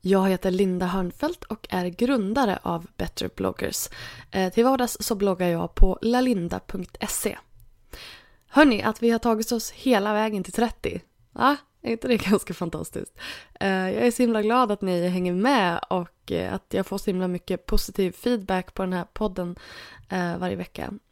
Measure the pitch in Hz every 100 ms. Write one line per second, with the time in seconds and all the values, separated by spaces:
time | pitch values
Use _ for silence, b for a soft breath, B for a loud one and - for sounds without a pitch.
0 | 185 190 190 185 190 185 196 180 180 185
1 | 180 - 302 349 - 214 - 185 180 175
2 | 240 269 190 233 240 185 - 170 175 _
3 | 185 - - - 95 - - - - B
4 | B B B - 185 185 240 262 240 -
5 | - 208 202 180 180 170 170 - 196 185
6 | 226 247 254 214 170 185 - 190 180 -
7 | 208 - 214 - - - - _ _ B
8 | B B B B B - 302 214 214 214
9 | 233 226 240 220 226 233 - - - 226
10 | 202 214 220 208 185 - 233 - - -
11 | - _ _ - 262 285 _ _ - 226
12 | 254 233 - 202 - 175 175 165 165 -
13 | - - B B B - 196 190 185 202
14 | 240 233 247 220 208 247 247 202 190 180
15 | 175 180 180 180 226 277 185 175 - 185
16 | 170 _ - - 92 190 _ - 190 196
17 | - 185 185 175 - 180 - 208 - 196
18 | 190 180 - 240 190 190 185 - 190 185
19 | 175 - 214 185 175 180 B B B B
20 | - 185 175 175 180 180 180 - - 202
21 | _